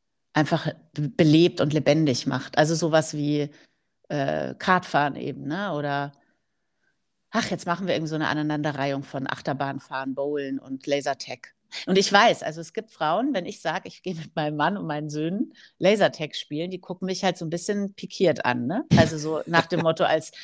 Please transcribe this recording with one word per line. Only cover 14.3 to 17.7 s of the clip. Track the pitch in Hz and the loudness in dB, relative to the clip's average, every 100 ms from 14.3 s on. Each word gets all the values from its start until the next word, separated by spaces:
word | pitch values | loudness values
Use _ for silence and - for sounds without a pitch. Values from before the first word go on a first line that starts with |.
meinem | - 151 151 | -4 -2 2
Mann | 151 202 | 0 0
und | 165 | -4
meinen | 151 151 | -6 -4
Söhnen | 151 160 196 311 - - - | -4 -2 -2 -4 -8 -20 0
Lasertag | 175 214 165 - 147 | 4 6 4 2 -8
spielen, | - - 147 175 | -8 -8 -6 -6
die | 185 | -8
gucken | - 180 | -10 -8
mich | 190 185 | -6 -2
halt | 190 175 | -2 -2
so | |
ein | 160 | -4
bisschen | 170 - | -4 -2